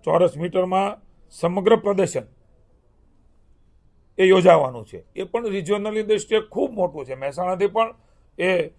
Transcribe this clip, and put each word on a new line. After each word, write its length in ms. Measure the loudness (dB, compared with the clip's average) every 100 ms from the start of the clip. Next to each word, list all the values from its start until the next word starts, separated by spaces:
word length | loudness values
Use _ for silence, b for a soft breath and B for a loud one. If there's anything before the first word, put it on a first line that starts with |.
ચોરસ 340 | 2 2 2 0
મીટરમાં 600 | -4 -2 0 0 -2 -6 -20 _ _
સમગ્ર 460 | -6 -2 0 2
પ્રદર્શન 460 | 2 2 0 0 -4 -10 _ _ _ _ _ _ _ _ _ _ _ _ _ _ _ _ _ _ 2
એ 80 |
યોજાવાનું 600 | 4 6 8 6 4 -6
છે. 200 | -14 -18 -14
એ 80 | -12
પણ 240 | -6 -6 -4
રિજનલની 560 | -6 -2 -4 -2 -6
દ્રષ્ટિએ 360 | -2 -2 0 -2
ખૂબ 320 | -2 -6 -6
મોટું 340 | -4 -6 -6
છે. 100 | -12
મહેસાણાથી 520 | -10 -8 -6 -6 -2 -2
પણ 280 | 0 -4 -6 _ _ _ -4
એ 280 | -2 0 -4